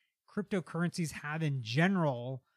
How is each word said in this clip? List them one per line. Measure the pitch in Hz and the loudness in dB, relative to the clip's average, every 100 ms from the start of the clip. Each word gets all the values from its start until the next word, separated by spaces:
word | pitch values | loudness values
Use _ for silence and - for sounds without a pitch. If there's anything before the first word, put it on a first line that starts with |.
| _ _ _ - | _ _ _ -8
cryptocurrencies | 196 196 - 165 170 - 156 | -2 -4 -2 -2 0 0 -4
have | - 147 156 | -4 -6 -2
in | 156 139 | 0 0
general, | 110 127 175 190 156 120 123 131 - | 0 4 4 4 2 0 -4 -8 -12